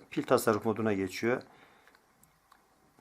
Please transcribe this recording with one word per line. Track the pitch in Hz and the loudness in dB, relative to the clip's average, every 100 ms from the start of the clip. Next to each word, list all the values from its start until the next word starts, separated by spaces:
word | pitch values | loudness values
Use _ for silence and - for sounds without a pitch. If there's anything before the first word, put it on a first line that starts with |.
| - | -4
Pil | - | -6
tasarruf | 143 123 - 104 113 | 2 2 4 2 0
moduna | 107 110 | -2 0
geçiyor. | 101 95 - 113 123 - - - - - - _ _ - _ _ - _ _ _ _ | 0 -2 -4 -2 -4 -6 -20 -20 -20 -20 -20 _ _ -20 _ _ -20 _ _ _ _